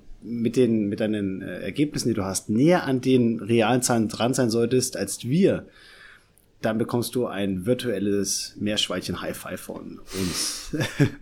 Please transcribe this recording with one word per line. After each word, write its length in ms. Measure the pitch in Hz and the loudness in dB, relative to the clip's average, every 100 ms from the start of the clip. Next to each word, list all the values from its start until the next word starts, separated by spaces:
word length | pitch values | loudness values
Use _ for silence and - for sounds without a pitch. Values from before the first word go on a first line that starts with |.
| - - | -16 -16
mit 340 | 104 117 113 120 | -8 -2 0 4
den, 320 | 123 113 101 | 4 4 2
mit 100 | 104 | 0
deinen, 400 | 107 107 98 95 | 0 0 -2 -4
äh, 180 | 90 90 | -8 -8
Ergebnissen, 480 | 95 92 147 139 123 | -6 -2 -2 0 0
die 60 | |
du 100 | 110 | 0
hast, 240 | 95 92 - | -2 -4 0
näher 340 | 107 151 180 | 4 6 4
an 160 | 131 131 | 2 0
den 380 | 127 127 117 113 | 4 4 4 0
realen 420 | 101 117 107 123 | 2 4 4 2
Zahlen 260 | 120 117 113 | 2 2 0
dran 260 | - 113 | 0 0
sein 160 | 131 123 | 2 2
solltest 460 | 113 117 127 123 - | 2 2 2 0 -4
als 260 | 101 - | -6 -6
wir, 420 | 117 156 180 92 - - - - - - _ _ _ _ | 0 4 4 2 -4 -20 -20 -20 -20 -20 _ _ _ _
dann 160 | 117 110 | -2 0
bekommst 380 | 113 120 113 127 | 0 0 -2 -2
du 100 | 120 | -2
ein 400 | 92 98 92 90 | -2 -2 -2 0
virtuelles 880 | 123 123 98 101 101 98 - - - | 0 0 -2 0 0 0 -4 -6 -4
Meerschweinchen-High-Five 1000 | 104 107 - 90 - 87 80 - - 90 | -2 0 -2 -4 -4 -6 -6 -8 -10 -12
von 380 | - 87 90 82 | -10 -12 -12 -16
uns. 800 | - 95 92 80 - - - 151 135 - 143 - | -12 -6 -4 -2 -4 -6 -8 -4 -4 0 -2 -2